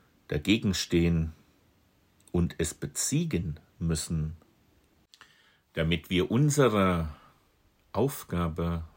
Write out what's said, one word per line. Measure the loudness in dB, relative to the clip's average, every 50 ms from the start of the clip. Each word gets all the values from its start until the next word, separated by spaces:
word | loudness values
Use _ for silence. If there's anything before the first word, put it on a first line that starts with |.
| _ _ _ _ _ -6
dagegen | -6 -2 0 2 0 2 2 0 -2
stehen | -2 -2 0 2 4 4 4 2 2 0 -2 -6 -12 _ _ _ _ _ _ _ _ _ _ _ _ _ _ _ _ _ _
und | 0 0 0 0 0 -4
es | -4 -4 -4
beziehen | -8 -10 -8 -6 -6 -4 -2 0 -2 0 0 -2 -2 -2 -4 -8 -10 -14 _ _ -4
müssen, | -2 -2 -2 -2 -2 -4 -4 -4 -4 -4 -6 -12 -18 _ _ _ _ _ _ _ _ _ _ _ _ _ -20 -20 -20 -20 _ _ _ _ _ _ _ _ _
damit | -2 0 0 0 0 -2 0
wir | 0 0 2 2
unserer | 2 2 4 4 4 4 4 4 4 4 2 2 2 0 -2 -4 -8 -14 -20 -20 _ _ _ _ _ _ _ _ _ _ _ _
Aufgabe | -4 -2 -2 -2 -2 -6 -10 -6 -4 -4 -4 -4 -4 -4 -4 -4 -4 -6 -6 -10 -16